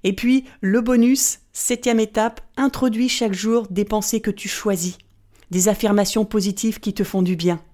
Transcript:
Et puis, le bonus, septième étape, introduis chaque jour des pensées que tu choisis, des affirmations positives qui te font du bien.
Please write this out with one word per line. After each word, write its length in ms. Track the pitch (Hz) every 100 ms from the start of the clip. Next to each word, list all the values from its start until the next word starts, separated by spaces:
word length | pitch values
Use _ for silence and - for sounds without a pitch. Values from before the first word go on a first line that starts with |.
Et 100 | 196
puis, 320 | 196 240 262 254 -
le 200 | 190 220
bonus, 580 | 226 247 240 262 - - _
septième 460 | - - 240 247 226
étape, 420 | 220 220 220 226 - -
introduis 520 | 269 - 262 220 247
chaque 240 | - 226
jour 320 | 185 214 233 208
des 160 | 185 208
pensées 360 | 214 208 226
que 80 | 220
tu 180 | 196 202
choisis, 480 | - 214 190 175 - _ _ _ _ -
des 160 | 180 190
affirmations 580 | 208 220 202 196 220 208
positives 540 | 214 196 190 226 -
qui 140 | 214
te 100 | 196
font 180 | 190 190
du 140 | 180 180
bien. 260 | 175 170 -